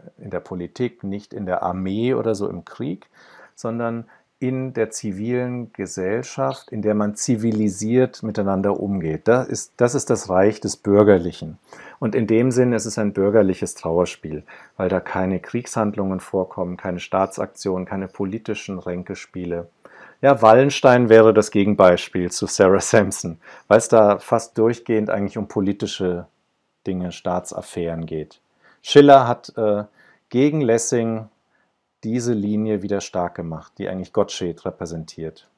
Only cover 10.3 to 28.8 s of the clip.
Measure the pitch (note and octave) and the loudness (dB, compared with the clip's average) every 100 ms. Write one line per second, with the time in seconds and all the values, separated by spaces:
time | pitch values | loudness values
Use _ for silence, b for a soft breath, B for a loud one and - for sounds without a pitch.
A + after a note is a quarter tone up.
10.3 | F#2 G#2 G#2+ G2 - G#2 G2+ G#2 F#2+ E2+ | 2 2 2 -8 -6 2 6 6 6 2
11.3 | - D#2+ - B B B B A#2 A#2 A2 | -10 -14 -16 B B B B -4 -2 2
12.3 | A2+ B2+ B2 B2 A2+ A2 G#2+ G#2 G2 G2 | 2 2 2 2 0 -4 -4 -4 0 2
13.3 | A2 G2 F#2 F2+ - E2 E2+ F2 - D#2 | 4 2 0 -6 -8 -4 0 -2 -4 -12
14.3 | D2+ - B B - F#2+ F#2 - F#2 F#2 | -12 -14 B B -6 -4 -4 -4 -4 -2
15.3 | F#2+ - A#2+ A#2+ - G#2+ G#2 F#2+ F#2+ - | -4 -6 -10 -6 -4 -4 -2 -4 -6 -6
16.3 | G2 F#2 - F2+ F2+ G2 F2 - F#2+ F#2+ | -6 -6 -6 -8 -8 -8 -8 -4 -2 -2
17.3 | - G2 - G2+ F#2 F2+ G2 F#2+ - G2 | -4 -10 -8 -6 -4 -6 -8 -8 -8 -8
18.3 | A2 - G#2 - F#2+ F2+ F2+ F2+ F#2+ - | -8 -8 -10 -10 -10 -8 -10 -10 -14 -14
19.3 | F#2 F2 E2+ F2 _ B B B B C#3 | -10 -8 -8 -10 _ B B B B 2
20.3 | B2+ A2 A#2 C#3 - C3+ B2 A#2+ A2+ A2 | 6 8 8 6 4 4 6 8 8 8
21.3 | G#2+ G#2 G#2 G2+ G2+ F#2 F2 - F#2 F2+ | 6 2 2 2 6 6 6 0 -4 -4
22.3 | - G2 - F#2+ F#2+ - A2+ G2 - F2 | -4 -4 2 4 4 4 2 2 -4 -10
23.3 | E2 B B B G#2+ - A#2 G#2 G2+ - | -12 B B B 2 6 6 6 4 0
24.3 | A#2 - - A2+ A#2 - A2 G#2 F#2+ G2 | -4 -2 0 0 0 -2 -2 0 -4 -4
25.3 | A2+ G2 - F#2+ G2+ G2+ - F#2 F2 F2 | -6 -6 -4 -4 -4 -6 -4 -4 -4 -10
26.3 | _ _ _ _ _ - F#2 F2+ - F#2 | _ _ _ _ _ -8 -6 -8 -8 -6
27.3 | F2+ - - - - E2 E2 D#2+ D#2+ D2+ | -6 -6 -14 -12 -8 -8 -8 -10 -10 -12
28.3 | _ _ b b b | _ _ b b b